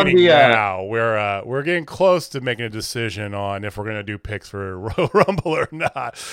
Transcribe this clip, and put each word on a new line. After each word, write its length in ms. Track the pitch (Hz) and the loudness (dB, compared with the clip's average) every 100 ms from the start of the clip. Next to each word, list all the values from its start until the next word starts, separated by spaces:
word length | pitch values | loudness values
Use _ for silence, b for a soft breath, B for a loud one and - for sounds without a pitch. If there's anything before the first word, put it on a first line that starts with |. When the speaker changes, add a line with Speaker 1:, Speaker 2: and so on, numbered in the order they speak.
| 190 | 6
Speaker 1:
leaning 100 | 180 175 | 6 8
Speaker 2:
the, 40 | |
uh, 160 | 147 131 | 8 8
Speaker 1:
now. 340 | 113 101 92 | 6 2 -2
We're, 340 | 98 113 113 107 | -4 0 0 0
uh, 240 | 104 98 113 | 0 -2 -4
we're 180 | 135 | -6
getting 220 | 147 175 147 | -2 -4 -4
close 420 | - 190 180 - | 0 2 2 0
to 140 | 135 | -6
making 240 | 127 117 117 | -4 -4 -6
a 40 | |
decision 640 | 110 - 120 113 95 104 | -8 -8 -4 -6 -6 -8
on 300 | 101 101 98 | -6 -6 -6
if 140 | 104 104 | -8 -8
we're 80 | 107 | -8
gonna 180 | 107 | -8
do 140 | 101 101 | -8 -10
picks 320 | - 104 - | -10 -12 -10
for 280 | 101 98 90 | -10 -8 -8
<laughs> 200 | 107 - | -6 -2
Royal 120 | 156 | 0
Rumble 420 | 208 190 185 170 156 | 2 2 0 -2 -2
or 140 | 139 | -4
not. 480 | 156 165 135 120 - - | -4 -6 -6 -10 -10 -10